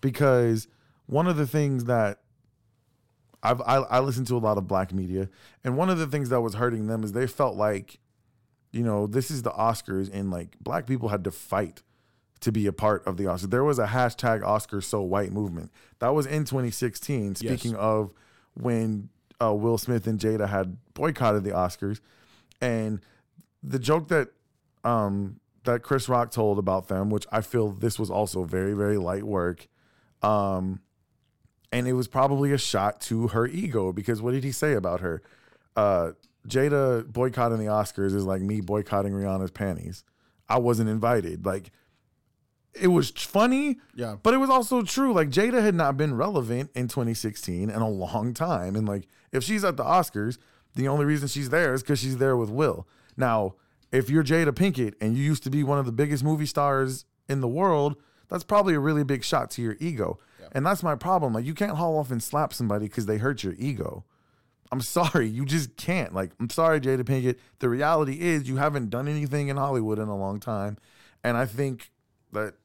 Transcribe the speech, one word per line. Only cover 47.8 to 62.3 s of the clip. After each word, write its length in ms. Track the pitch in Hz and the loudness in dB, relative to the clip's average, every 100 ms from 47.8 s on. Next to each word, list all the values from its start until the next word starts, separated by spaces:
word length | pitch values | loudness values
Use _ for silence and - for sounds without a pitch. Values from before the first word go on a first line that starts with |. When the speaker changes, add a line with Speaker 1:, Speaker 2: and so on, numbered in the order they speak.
Speaker 1:
a 80 | 110 | -2
long 460 | 101 90 107 113 | -2 -4 -2 -4
time. 420 | 117 165 131 90 101 | -4 -2 -2 -2 -2
And, 100 | 107 | -2
like, 200 | 101 - _ _ | -4 -8 _ _
if 120 | 131 | -4
she's 220 | 120 214 | -2 0
at 120 | 196 135 | 0 -2
the 60 | |
Oscars, 520 | 131 175 165 104 107 123 _ _ _ | 2 2 2 -2 -4 -6 _ _ _
the 140 | - 135 | -2 0
only 160 | 143 143 | 2 2
reason 200 | 151 139 | 2 0
she's 200 | 139 135 | -4 0
there 220 | 151 160 | 2 2
is 80 | 131 | 0
'cause 160 | - 139 | 0 -2
she's 200 | 131 127 | 0 0
there 180 | 135 127 | 2 2
with 140 | 110 | 0
Will. 360 | 120 151 80 - _ _ - | 0 0 0 -8 _ _ -2
Now, 380 | 131 113 98 - _ _ _ | 0 2 0 -6 _ _ _
if 160 | 127 117 | 0 4
you're 140 | 151 | 2
Jada 240 | 139 165 156 | 4 4 4
Pinkett 420 | 131 196 127 113 - | 2 2 2 -2 -2
and 160 | 107 120 | 0 2
you 60 | |
used 200 | 143 151 | 2 0
to 60 | - | 0
be 120 | 143 | 0
one 160 | 139 143 | 2 0
of 80 | 127 | 0
the 60 | |
biggest 320 | 117 147 143 | 0 0 0
movie 220 | 143 156 151 | 0 0 -2
stars 580 | - 143 135 131 127 - _ - | 0 2 2 0 -4 -14 _ -4
in 120 | 139 | -2
the 80 | 127 | 0
world, 480 | 135 190 156 143 143 _ _ _ | 2 2 4 2 -2 _ _ _
that's 140 | 180 | -8
probably 300 | - 208 196 | 2 4 4
a 60 | 151 | 4
really 240 | 143 151 | 4 2
big 180 | 139 135 | 2 0
shot 280 | - 151 123 | 0 0 -2
to 100 | - | -4
your 140 | 117 107 | -4 -2
ego. 400 | 165 139 87 85 _ _ | -4 -2 -2 -4 _ _
Speaker 2:
Yeah. 80 | - | -6
Speaker 1:
And 120 | 135 156 | -2 0
that's 160 | 196 | 0
my 120 | 175 | 0
problem. 400 | 135 170 185 139 | -2 2 2 2
Like, 100 | 110 | -2
you 100 | 123 | -4
can't 220 | 156 202 156 | -2 -2 0
haul 220 | 170 156 | 0 0
off 120 | 135 | -2
and 120 | 120 | -4
slap 300 | - | -2